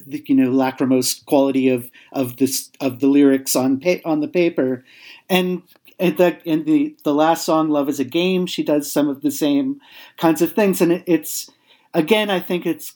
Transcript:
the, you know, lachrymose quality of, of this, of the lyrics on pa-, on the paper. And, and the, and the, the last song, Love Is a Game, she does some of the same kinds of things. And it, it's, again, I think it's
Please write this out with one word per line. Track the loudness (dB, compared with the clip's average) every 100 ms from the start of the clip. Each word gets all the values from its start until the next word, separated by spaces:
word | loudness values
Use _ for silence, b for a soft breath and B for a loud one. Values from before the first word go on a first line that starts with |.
| -12
the, | -14 -2
you | 2
know, | 2
lachrymose | 2 0 -2 0 0 0 -6 0
quality | 2 2 2 0
of, | 0 -4 b b
of | -6 -6 -2
this, | -2 -2 -10 -6
of | -6 -2
the | 2
lyrics | 4 4 4 0 -2
on | 0 0
pa-, | 0 -2 -2
on | -4
the | -2
paper. | 0 0 0 -2 -4 B B B B B
And, | 0 0 -4 -10 _ _ -2
and | -2 2
the, | 2 2 -2
and | -2 2
the, | 0 0 -4
the | -2 2
last | 2 2
song, | 0 0 2
Love | 0 -2
Is | -4
a |
Game, | -4 -2 0 0 -2
she | -4
does | -2 -2 0
some | -2 -2
of | -2
the | -4
same | -2 0 0 -2 -6 B B B B
kinds | 0 2
of | 0
things. | 0 0 2
And | 0
it, | 0 0
it's, | -2 -2 -12 -12 b b b b -4
again, | 0 0 0
I | -4
think | -2 -4 -4
it's | -6 -10